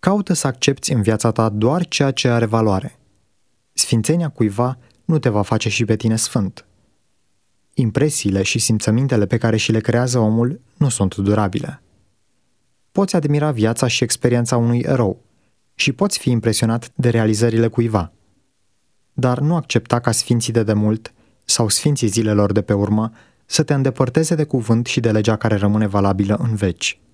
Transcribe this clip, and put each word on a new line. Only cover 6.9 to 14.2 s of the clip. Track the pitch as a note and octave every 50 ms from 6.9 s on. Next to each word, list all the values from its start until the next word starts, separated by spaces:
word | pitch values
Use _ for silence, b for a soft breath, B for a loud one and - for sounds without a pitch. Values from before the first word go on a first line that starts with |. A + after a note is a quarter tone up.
| _ _ _ _ _ _ _ _ _ _ _ _ _ _ _ _ _
Impresiile | - B2+ A2+ G#2 - D3 D3+ D3 - - G2+ F#2+ G2 F#2+
și | - - A#2
simțămintele | - - A2+ G#2+ - - G#2+ A#2 C3+ C3+ C3 A2 G2+
pe | F#2 - A2+
care | - A#2 A2
și | A2 - - A2
le | A2+
creează | A2 - A2+ A#2+ B2 B2+ A#2+ B2+
omul | A2+ G#2+ A2 A2+ A#2 B2 D#3 A3+ _ _ _
nu | _ D3 C3+
sunt | A#2+ - G2+ F#2+ -
durabile. | - G2 G2 G#2 G#2 G#2+ G2 F#2 - - - - - _ _ _ _ _ _ _ _ _ _ _ _ _ _ _ _ _ _ _ _ _ _ _
Poți | - G3 F#3+ -
admira | F3+ D3 D3 D3 D3 D3 D3+
viața | C#3+ A2+ G#2+ A2 A#2 - -
și | B2 - - B2+
experiența | A2+ - -